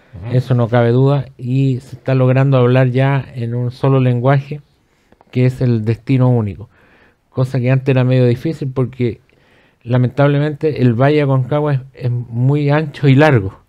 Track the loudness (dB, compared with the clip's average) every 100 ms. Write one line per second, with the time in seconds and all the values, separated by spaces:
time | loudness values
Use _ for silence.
0 | _ -18 -6 -4 0 0 0 0 2 2
1 | 2 0 -4 -10 -6 -2 0 -2 -8 -12
2 | -4 0 2 2 2 2 4 2 2 0
3 | 0 -2 -4 -8 -8 -6 -6 -4 0 2
4 | 2 0 2 0 -2 -12 -16 _ _ _
5 | _ _ _ -2 0 0 0 0 -2 -4
6 | -2 0 2 2 -2 -6 -16 _ _ _
7 | _ _ _ -6 -4 -2 0 0 0 0
8 | 2 2 2 0 -4 -6 -6 -4 -6 -4
9 | -6 -6 _ _ _ _ _ _ -4 0
10 | 0 0 0 0 -2 -2 -4 0 0 2
11 | 2 2 2 0 0 -2 -2 -2 -6 -10
12 | -6 -6 -6 -2 0 0 0 0 -2 -2
13 | 2 6 6 4 0 -8